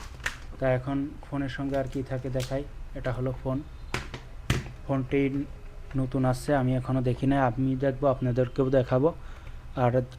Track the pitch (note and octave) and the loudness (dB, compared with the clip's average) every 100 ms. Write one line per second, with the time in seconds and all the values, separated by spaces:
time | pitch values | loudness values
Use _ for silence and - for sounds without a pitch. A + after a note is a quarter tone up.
0 | - - - - - - C3+ B2+ C3 C#3 | -10 -8 -8 -8 -10 -2 2 2 2 -2
1 | C#3+ - - C#3 C#3 C3+ C#3 C#3 C3 C#3 | -2 -6 -6 -4 -2 -2 -2 0 -2 -4
2 | B2+ C3 C3 B2+ B2+ C3+ C#3 - - - | -4 -4 -2 -2 -2 -4 -4 -8 -10 -6
3 | C3 B2 C3 B2+ C3 C3 D#3 - - - | -4 -2 -2 -2 -2 -4 -4 -10 -8 -6
4 | - - - - - - - - - C3+ | -6 -10 -12 -6 -2 -2 -4 -8 -2 -2
5 | C3 C#3 C#3 C#3 D3 - - - - C3+ | 2 2 2 0 -4 -8 -12 -12 -6 -2
6 | C3 C3+ B2+ B2 - C#3+ B2+ B2+ B2+ C3 | 0 2 2 2 2 4 4 2 2 2
7 | B2 B2 C3+ C#3 B2+ A#2+ C3 C3 C#3 B2+ | 2 2 4 4 4 4 0 2 2 4
8 | C#3+ B2 B2+ A#2+ B2+ - C3 C3+ B2 B2+ | 2 4 2 4 2 2 4 4 4 4
9 | D#3 - - - - - - - B2 B2+ | 4 2 -8 -12 -12 -12 -8 2 4 4
10 | B2+ | 0